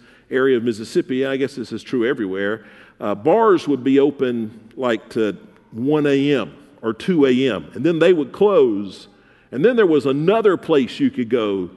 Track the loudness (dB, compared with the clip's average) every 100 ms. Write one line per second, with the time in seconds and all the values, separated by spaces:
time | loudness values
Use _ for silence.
0 | _ _ -6 -2 2 2 0 -6 -4 -4
1 | -2 -2 -4 -4 -4 -6 -10 -12 -6 -2
2 | -2 -2 -4 -4 -4 -6 -10 -20 -20 -10
3 | -6 -4 0 2 4 2 0 -2 2 2
4 | 2 0 -4 -4 -6 -10 -18 -6 -2 -2
5 | -4 -4 -2 -4 -12 _ _ -8 -2 0
6 | 2 2 2 0 -2 -12 -20 _ -8 -6
7 | -2 2 4 4 0 -2 -6 -4 -2 2
8 | 2 2 0 0 2 4 4 2 -6 -12
9 | -20 _ _ _ _ 0 2 4 4 2
10 | 0 0 0 2 2 0 2 0 0 0
11 | -2 -2 -2 -2 0 -2 -6